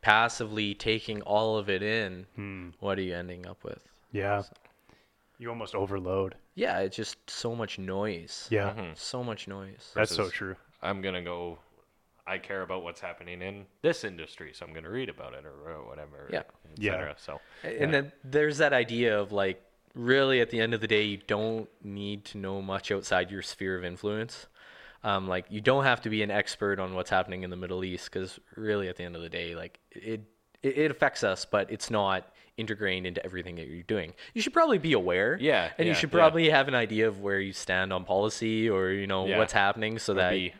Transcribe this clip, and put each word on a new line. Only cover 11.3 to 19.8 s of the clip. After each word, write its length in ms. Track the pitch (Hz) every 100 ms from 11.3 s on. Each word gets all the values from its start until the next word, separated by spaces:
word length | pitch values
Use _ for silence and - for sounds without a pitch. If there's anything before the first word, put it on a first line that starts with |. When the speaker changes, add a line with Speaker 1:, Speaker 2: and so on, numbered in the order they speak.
| 87 87 82 _ _ _ _ _ _ -
Speaker 3:
I 100 | 95
care 240 | - 98
about 220 | 90 92
what's 180 | 85 85
happening 400 | 101 85 87 87
in 240 | 92 101 98 _
this 220 | 160 170
industry, 480 | 110 87 78 - 76
so 120 | - 82
I'm 80 |
gonna 160 | 80 80
read 200 | 113 123
about 240 | 78 65
it 100 | 65 73
or, 260 | 71 76
or 160 | 80 57
whatever, 400 | 71 76 71 71
Speaker 1:
Yeah. 80 | -
Speaker 3:
et 60 | - - 85 78
cetera. 260 | 104 80 73
Speaker 2:
Yeah. 40 | 73
Speaker 3:
So 240 | - 71 - -
Speaker 1:
And 160 | 156 -
Speaker 2:
Yeah. 60 | 151
Speaker 1:
then 240 | 147 143 -
there's 340 | 131 143 151 143
that 140 | 151
idea 460 | 135 117 117 120 104
of, 120 | 101
like, 300 | 101 98 92 _ _